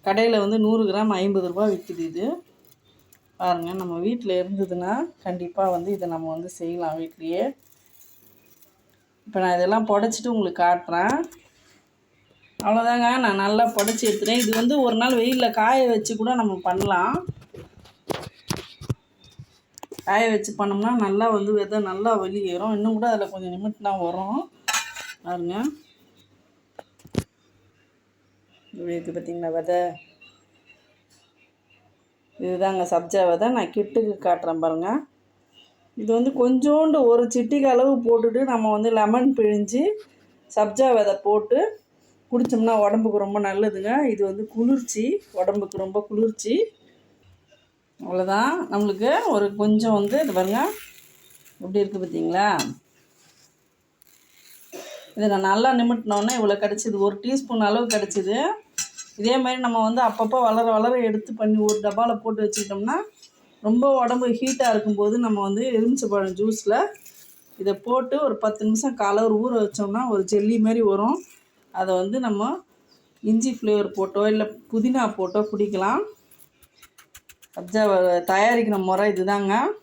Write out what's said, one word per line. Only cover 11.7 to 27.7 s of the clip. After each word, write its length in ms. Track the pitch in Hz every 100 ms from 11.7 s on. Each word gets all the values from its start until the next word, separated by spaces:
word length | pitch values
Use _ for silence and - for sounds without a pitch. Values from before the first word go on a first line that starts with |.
| _ _ _ _ _ _ _ _ _ 202
அவ்வளவுதாங்க, 420 | 220 233 240 240 254
நான் 200 | 233 196
நல்லா 220 | 196 214 233
புடைச்சி 300 | 220 208 226 220
எடுத்துட்டேன். 300 | 208 202 240
இது 100 | 214 220
வந்து 160 | 240 294
ஒரு 120 | 247 220
நாள் 160 | 247 254
வெயில்ல 280 | 233 254 233 226
காய 220 | 220 269 254
வச்சு 220 | 220 214 220
கூட 100 | 220 247
நம்ம 160 | 214 185 185
பண்ணலாம். 500 | 185 202 180 196 294 359 - - - - - - _ - - - _ - - - - - - _ _ - - - _ _ - - - -
காய 160 | 202 226
வச்சு 200 | 214 214 208
பண்ணோம்னா 320 | 202 202 220 240
நல்லா 240 | 202 196 226
வந்து 160 | 208 202 214
விதை 220 | 196 214 196
நல்லா 220 | 190 220 220
வெளியேறும். 520 | 190 202 196 175 214 208
இன்னும் 200 | 214 220
கூட 100 | 233
அதுல 180 | 214 196
கொஞ்சம் 200 | 190 185 180
நிமிட்டினா 360 | 214 214 202 196 170
வரும். 340 | 185 190 254 - _ - - - - - - 175
பாருங்க, 280 | 180 170 190 277 294 _ _ _ _ _ _ _ _ _ - - _ - - - _ _ _ _